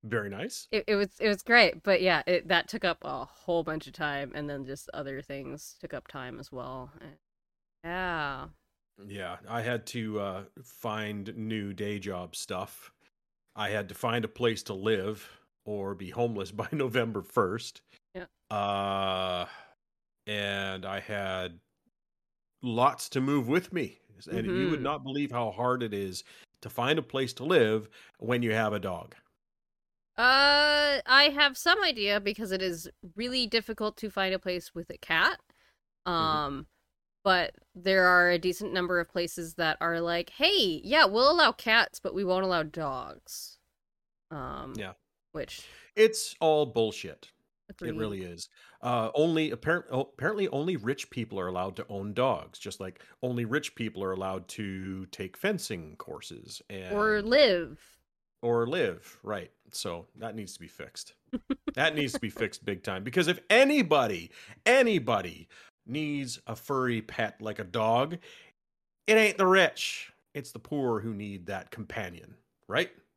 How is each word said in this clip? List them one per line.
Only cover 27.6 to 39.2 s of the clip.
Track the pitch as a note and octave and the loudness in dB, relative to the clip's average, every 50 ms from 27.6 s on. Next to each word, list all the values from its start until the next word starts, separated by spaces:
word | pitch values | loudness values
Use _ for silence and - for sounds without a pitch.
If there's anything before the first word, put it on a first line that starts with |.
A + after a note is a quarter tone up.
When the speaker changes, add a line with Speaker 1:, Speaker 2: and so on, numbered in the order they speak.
| A#2 G#2+ A2 A2 G#2+ - _ - - - _ _ | 6 6 4 0 -2 -6 _ -20 -20 -20 _ _
Speaker 1:
when | - A2+ B2 A#2+ A#2+ | -2 0 0 2 2
you | A2+ A2 | 2 2
have | A2 A2+ G#2+ | 2 2 2
a | G#2 G#2 | 0 -2
dog. | F#2 G2 F2+ E2+ - - - - _ _ _ _ _ _ _ _ _ _ _ _ _ _ _ _ _ _ _ | -4 -4 -6 -6 -10 -14 -20 -20 _ _ _ _ _ _ _ _ _ _ _ _ _ _ _ _ _ _ _
Speaker 2:
Uh, | - A#3 B3 C4 C4+ C#4 C#4+ C#4+ D4 D4 D4 D4 D4 D4 D4 C#4+ C4+ - | 2 4 6 6 6 6 6 6 6 6 6 4 4 4 4 2 0 2
I | - B3+ C4+ C#4+ D4 C#4 | 6 8 8 8 6 6
have | C#4+ D4 C#4+ C#4 | 4 4 4 4
some | - - E4+ F4+ G#4+ G4+ | 2 4 4 4 6 4
idea | E4+ C4+ A3 G3+ G3+ G3+ G#3 | 0 0 0 0 2 2 2
because | G3 G3+ G#3+ G3+ A3+ F#3+ F#3+ | 0 -2 -4 -2 -4 -4 -2
it | F#3 | -2
is | F#3+ F#3 E3+ E3 E3 F3+ - _ - F3+ E3 | -2 -4 -4 -6 -10 -14 -16 _ -20 -16 -8
really | G3+ A#3 B3 B3+ C4 B3 | -6 -6 -2 0 0 0
difficult | G#3+ A3+ A3+ G#3+ - G#3+ - G#3+ G#3+ - | 2 0 -2 -2 -2 -6 -4 -4 -4 -4
to | - - G#3+ | -6 -10 -6
find | - G3+ F#3+ F#3+ F#3+ | -4 -2 -2 -2 -2
a | F#3+ | -2
place | _ F#3+ F3+ F3 - - _ | _ -4 -6 -6 -6 -10 _
with | E3+ F3 _ | -12 -12 _
a | - | -14
cat. | - - - E3 D#3+ F#3 D4 F#4 - _ _ _ _ _ _ _ _ _ _ _ _ _ | -16 -4 0 2 4 4 4 2 -2 _ _ _ _ _ _ _ _ _ _ _ _ _
Speaker 1:
Mm-hmm. | F3+ F3 E3 D#3+ D#3+ D#3 | -2 0 2 2 2 2
Speaker 2:
Um, | D3+ D3 C#3 C#3 C#3 D3+ - _ _ _ _ _ _ _ _ _ _ _ | 0 0 -2 -4 -6 -10 -12 _ _ _ _ _ _ _ _ _ _ _
but | G3 F#3 F3+ E3+ - - - _ _ _ | 4 4 4 4 -2 -6 -12 _ _ _
there | F#3 F3 F#3+ F#3+ F#3+ F#3 | -6 0 4 4 6 8
are | F3+ F3+ F3+ F3 F3 | 8 8 8 8 6
a | F3 E3+ | 4 4
decent | E3+ F3+ F3 - G#3 F#3 | 2 0 -2 -2 -4 -2
number | F#3 F#3 F3+ F3 F#3 F3 | -2 0 0 2 0 0
of | E3+ - | 0 0
places | _ F3+ | _ -2